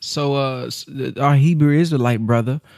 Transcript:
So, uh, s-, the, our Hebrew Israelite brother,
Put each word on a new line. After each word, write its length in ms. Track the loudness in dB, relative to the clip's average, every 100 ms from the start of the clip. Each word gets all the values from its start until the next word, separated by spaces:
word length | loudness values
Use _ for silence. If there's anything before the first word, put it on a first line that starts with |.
So, 340 | -10 -4 -2
uh, 300 | 0 -2 -4 -10
s-, 180 | -12 -14
the, 320 | -10 -8 -2
our 140 | 2 4
Hebrew 420 | 4 4 4 4
Israelite 420 | 2 0 0 0 0
brother, 340 | 0 0 -6 _